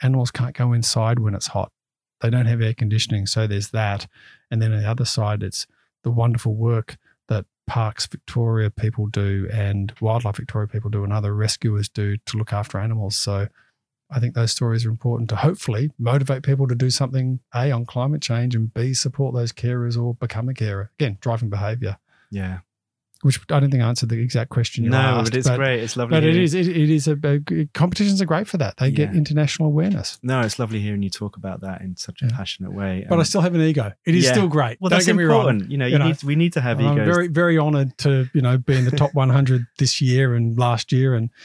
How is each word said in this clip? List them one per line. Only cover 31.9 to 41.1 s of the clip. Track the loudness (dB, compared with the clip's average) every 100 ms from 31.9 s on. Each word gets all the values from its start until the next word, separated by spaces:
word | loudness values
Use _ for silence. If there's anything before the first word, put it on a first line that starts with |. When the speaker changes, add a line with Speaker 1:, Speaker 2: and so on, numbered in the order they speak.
| -12
Speaker 2:
such | -14 -6
a | -4
Speaker 1:
Yeah. | -4
Speaker 2:
passionate | -6 -10 -10
way. | -6 -4 -4 0
Speaker 1:
But | 0
I |
Speaker 2:
And | 2
Speaker 1:
still | 2
have | 2
an | 2
ego. | 2 0 -2 -4 2
It | 4
is |
Speaker 2:
Yeah. | 4
Speaker 1:
still | 4 2
great. | 2 0 -2
Speaker 2:
Well, | 2
Speaker 1:
Don't | 4
Speaker 2:
that's | 4
Speaker 1:
get | 4
me | 6
wrong. | 6
Speaker 2:
important. | 4 2 0
You | -2
know, | 2
you |
Speaker 1:
You | 4
know, | 4
Speaker 2:
need, | 2
we | 0 2
need | 2
to | 2
have | 0 2
Speaker 1:
I'm | 2 4
Speaker 2:
egos. | 4
Speaker 1:
very, | 2 2
very | 2 4 4
honoured | 4 2 0 0
to, | 2 2 2
you | 2
know, | 2 2
be | 2 2
in | 2
the | 2
top | 2
Speaker 2:
<laughs> |
Speaker 1:
one | 4 4
hundred | 4 4 2 -2 -2
this | -2 0
year | 2 4 4
and | 2 0 2
last | 2 0 0
year, | 2 2